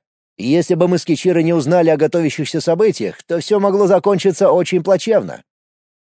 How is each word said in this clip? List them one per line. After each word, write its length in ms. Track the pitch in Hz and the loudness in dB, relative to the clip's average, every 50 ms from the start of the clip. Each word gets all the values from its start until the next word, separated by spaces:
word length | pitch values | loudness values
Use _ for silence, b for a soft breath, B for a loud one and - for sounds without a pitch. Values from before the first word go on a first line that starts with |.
| _ _ _ _ _ _ _ | _ _ _ _ _ _ _
И 100 | - 98 | -8 -2
если 280 | 123 151 175 156 - 185 | 0 0 0 2 0 0
бы 140 | 160 175 175 | 2 2 2
мы 100 | 180 156 | 2 0
с 60 | - | 0
Кичиро 360 | - 160 - - 180 175 170 | -2 -4 -2 0 0 0 2
не 120 | 160 165 170 | 0 0 0
узнали 380 | 165 135 143 175 180 170 160 | 0 0 2 2 2 4 2
о 60 | 156 | 2
готовящихся 640 | 143 156 151 - 170 165 147 - - 151 - - 160 | 2 0 0 0 0 -2 -2 -4 -4 -8 -6 -6 -4
событиях, 600 | - 170 165 175 214 220 160 - 107 92 - - - | -2 -2 0 0 0 0 0 -2 -6 -8 -10 -10 -10
то 140 | - 170 175 | -6 -6 -6
все 200 | - - 208 202 | -2 -2 -2 0
могло 260 | 196 202 190 202 208 | 0 0 2 2 2
закончиться 640 | 180 202 180 - 208 202 170 - 196 175 - 196 180 | 4 2 2 2 0 0 0 0 -2 0 2 2 2
очень 320 | 175 180 175 - 185 180 156 | 2 2 0 0 -2 -2 0
плачевно». 600 | 190 190 175 - 220 220 190 107 82 62 - - _ _ _ _ _ _ _ _ _ _ _ | 0 0 0 0 0 0 0 -2 -4 -12 -16 -18 _ _ _ _ _ _ _ _ _ _ _